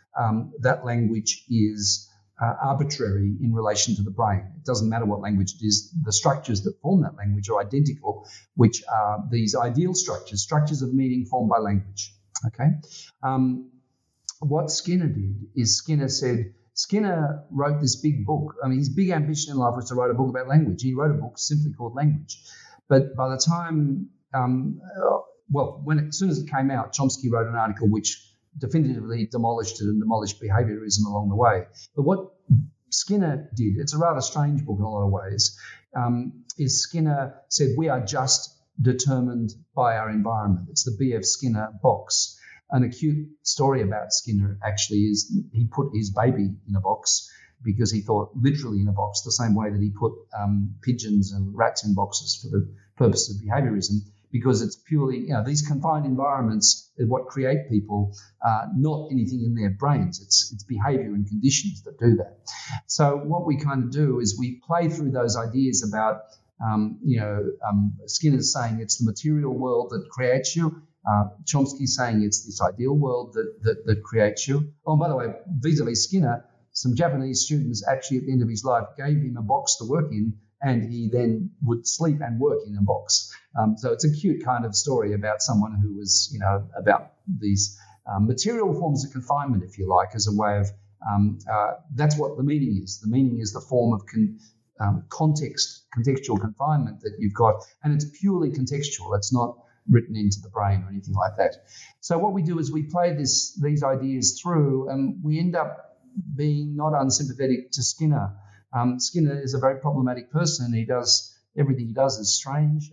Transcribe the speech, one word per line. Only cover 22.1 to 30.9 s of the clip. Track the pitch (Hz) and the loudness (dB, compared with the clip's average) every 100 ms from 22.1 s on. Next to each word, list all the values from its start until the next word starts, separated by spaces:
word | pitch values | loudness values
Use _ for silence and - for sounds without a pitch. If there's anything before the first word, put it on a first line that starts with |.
| 147 - - - - - - _ | 2 -4 -18 -18 -20 -20 -20 _
But | 135 135 123 | 4 4 -2
by | 131 | -2
the | 131 | 0
time, | 160 170 170 156 143 135 - _ _ | 0 0 0 0 0 0 -6 _ _
um, | 131 123 127 135 - | -2 0 0 -2 -6
uh, | 180 190 - - - _ _ | -10 -2 0 0 -2 _ _
well, | 143 131 - | 0 0 -4
when | 143 151 | 0 0
it, | 147 | 0
as | - | -2
soon | 190 | 0
as | 135 | 0
it | - | -2
came | 139 135 | 0 0
out, | 131 110 | 0 -4
Chomsky | - 135 - 127 | 0 -2 0 -2
wrote | 117 113 | 0 0
an | |
article | 117 110 101 113 | -2 -2 2 2
which | 107 - - - _ _ 151 | 2 -2 -6 -16 _ _ -10
definitively | - 160 135 123 110 117 107 | -2 2 2 0 -4 -4 -2
demolished | 123 117 117 101 - | 0 0 0 -4 -4
it | 104 | 0
and | 107 | 0
demolished | 110 110 107 - | 2 0 -2 -6
behaviorism | 107 101 104 107 107 | 0 2 2 -2 -2